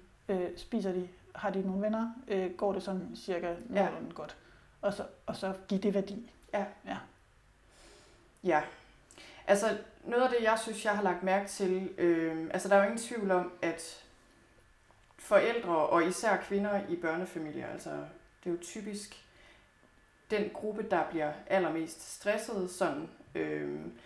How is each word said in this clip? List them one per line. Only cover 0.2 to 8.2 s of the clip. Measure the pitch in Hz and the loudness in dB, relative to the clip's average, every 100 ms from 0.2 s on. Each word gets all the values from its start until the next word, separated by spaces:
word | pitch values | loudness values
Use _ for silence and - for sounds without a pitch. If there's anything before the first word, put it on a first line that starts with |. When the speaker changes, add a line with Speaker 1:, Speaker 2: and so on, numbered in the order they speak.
| - | -2
Speaker 1:
Øh, | 190 175 - | -2 -2 -6
spiser | - 226 196 | -6 -4 -2
de? | 180 180 - - | -2 -4 -10 -18
Har | - 202 | -6 -4
de | 190 190 | -2 -2
nogle | 190 | 0
venner? | 214 220 233 - - | 0 0 -2 -6 -4
Øh, | 196 185 - | -2 -2 0
går | 202 | -2
det | 190 | -2
sådan | 190 185 - - | -2 -4 -6 -8
cirka | - 170 170 | -4 -4 -2
Speaker 2:
Ja. | 170 - 196 | -6 -2 2
Speaker 1:
nogenlunde | 180 160 160 | 2 0 -8
godt? | - 151 - - - - - | -10 -12 -14 -20 -20 -20 -4
Og | 202 | -2
så, | 190 - - - | -2 -6 -10 -10
og | - | -6
så | 190 190 - | -4 -6 -2
give | 190 | 0
det | 208 | 2
værdi. | 196 196 - - - - | 2 0 -6 -12 -18 -4
Speaker 2:
Ja. | 208 196 - - | -4 -4 -8 -10
Speaker 1:
Ja. | - - - _ _ _ _ _ - - - - - | -10 -10 -20 _ _ _ _ _ -20 -20 -20 -20 -20